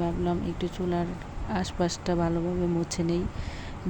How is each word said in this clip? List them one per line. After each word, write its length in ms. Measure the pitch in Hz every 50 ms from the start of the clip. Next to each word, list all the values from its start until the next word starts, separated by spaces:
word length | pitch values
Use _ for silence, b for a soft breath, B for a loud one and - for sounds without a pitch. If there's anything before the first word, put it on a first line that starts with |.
ভাবলাম 360 | 170 170 165 170 175 175 175 175 - 175
একটু 140 | 165 - 180 170 -
চুলার 320 | - 185 175 175 175 175 175 175 - - - - - - - 220 185
আশপাশটা 500 | 185 - - - 180 165 - - - - 175 170 170
ভালোভাবে 420 | 165 170 170 165 175 180 180 175 175 170
মুছে 260 | 170 165 156 - - 165 170
নেই। 140 | 170 175 190 - B B B B B B B B B B - 180